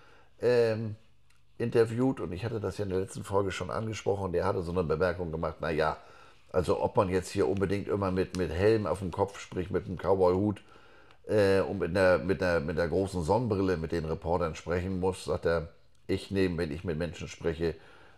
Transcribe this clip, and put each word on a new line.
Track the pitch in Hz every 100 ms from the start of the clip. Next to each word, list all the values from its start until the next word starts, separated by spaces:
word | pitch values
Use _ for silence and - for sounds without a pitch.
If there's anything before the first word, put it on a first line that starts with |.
| - - - -
ähm, | 117 120 117 110 113 104 - - - - - -
interviewt. | 117 120 113 117 131 131
Und | 85
ich | 87 113
hatte | 117
das | 98 -
ja |
in | 101
der | 92
letzten | 95 -
Folge | 107 101 98
schon | 90 -
angesprochen. | 69 110 104 - 98 95
Der | 85 90
hatte | 101
so | 85
eine | 90
Bemerkung | 80 78 90 90 87
gemacht, | 78 82 -
„Na | 78
ja, | 76 78 - - - - - -
also | - 87 98
ob | 95 -
man | 95
jetzt | 92 -
hier | 98 92
unbedingt | 98 95 101 -
immer | 98 95
mit, | 92 87 90
mit | 82
Helm | 80 104 113 92
auf | 85
dem | 92
Kopf, | - 98 -
sprich | - 92 87
mit | 92 92
einem | 87
Cowboy-Hut, | 87 95 90 92 104 101 - - - - - - -
äh, | 107 98 98
und | - 101
mit | 85
einer, | 92 92 87
mit | 90 87
einer, | 90 85
mit | 73 80
einer | 85
großen | 87 95 90
Sonnenbrille | 80 107 123 98 95 87
mit | 80
den | 85 78
Reportern | 78 82 85 85
sprechen | 80 - 90 90 95
muss“, | 92 90 -
sagt | 87 85
er, | 82 80 - - - -
„Ich | 95 -
nehme, | 98 95 82
wenn | 85
ich | 76
mit | 92 76
Menschen | 85 80 76
spreche, | - 85 78 85 78 - - -